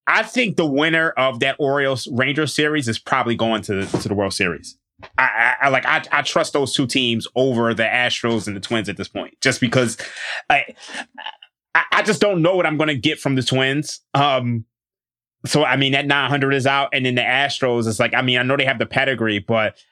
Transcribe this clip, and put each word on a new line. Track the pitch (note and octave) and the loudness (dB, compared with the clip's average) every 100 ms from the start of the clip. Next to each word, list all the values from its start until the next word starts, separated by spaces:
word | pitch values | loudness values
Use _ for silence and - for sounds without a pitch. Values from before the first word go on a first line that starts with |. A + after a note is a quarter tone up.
| - | 0
I | G3+ | 0
think | A3 B3+ A#3 D3+ | 0 -2 0 0
the | D#3+ | 0
winner | C3+ D#3+ D#3+ E3 | 2 2 2 0
of | - C3 A#2 | 0 -2 0
that | C3+ - | -2 0
Orioles | C#3 C#3+ C#3 C3 - | 0 0 0 -2 -4
Rangers | A#2+ C3 C#3+ D3 | -2 0 0 -2
series | - D3+ D3+ A#2 | 0 0 0 -2
is | A2 | -6
probably | - C3+ A#2 A#2 | -2 0 0 0
going | A2+ A2 | 0 -2
to, | - G2 F#2 | -2 -4 -2
to | - G#2+ | -4 -2
the | |
World | G2+ G2 | -2 -2
Series. | - F#2+ D2+ - - _ _ - - | 0 -2 -4 -12 -20 _ _ -6 0
I, | |
I, | C3 G#2+ A#2+ B2 C#3 | 0 2 0 2 0
I, | |
like, | C3 B2 | 0 0
I, | D#3 - | -2 0
I | D3 | -4
trust | C#3 F3 D3+ | 0 -2 0
those | D3 C3 | -2 0
two | - C3 | 0 0
teams | C#3 B2 A2+ - B2 | 0 0 -2 -2 0
over | C3+ A#2 A#2 | 0 2 0
the | A2 | 0
Astros | A2 B2 B2 - A#2 A2+ G#2 | 0 0 0 -2 -2 -2 -2
and | G2+ | -8
the | |
Twins | - A2+ G2 | -4 -4 -4
at | F#2 | -8
this | F#2 | -8
point, | G2+ D#2+ _ | -8 -10 _
just | C#3 C3 | -2 0
because | B2 C3 A#2+ - - - - - - | 0 2 0 -4 -12 -10 -10 -10 2
I, | D3 - - - - - - - - - _ _ | 2 2 -12 -14 -14 -14 -16 -18 -18 -20 _ _
I, | E3 - | 0 2
I | E3+ | 0
just | G3+ D#3+ | 0 2
don't | G#3 F3+ | 2 4
know | D#3+ F#3+ | 4 4
what | E3 | 0
I'm | D3+ | 0
gonna | D#3 C#3+ | 0 0
get | D3+ D#3 | 0 0
from | C#3 C3 | 0 0
the | |
Twins. | A#2+ C3 C3 C#3+ D3 - _ | 0 2 2 0 -4 -10 _
Um, | C#3 C#3+ C3 A#2+ A#2 - _ _ _ _ _ _ _ - | 2 2 2 0 -4 -6 _ _ _ _ _ _ _ 0
so, | D3 | 2
I | C#3+ C3+ | 4 4
mean, | C#3 | 4
that | C#3 C#3+ | 2 2
nine | C#3+ C3 | 2 2
hundred | C#3 C3+ | 2 2
is | C#3 B2+ | 2 2
out, | C#3 C#3 | 2 2
and | C#3 B2+ | 0 0
then | B2 | 0
the | |
Astros | A#2 B2+ C#3 - C3 A#2+ A2+ | 2 2 0 0 0 0 0
is | G#2+ | 0
like, | A#2 | 0
I | A#2+ | 0
mean, | B2+ B2 | 0 0
I | |
know | B2+ C#3+ | 2 2
they | C3 | 0
have | B2+ | 0
the | A2+ | -2
pedigree, | C3 C3+ A#2+ A2+ G#2 | 0 0 0 0 0
but | F#2+ A2+ G#2 - _ | 0 0 0 -4 _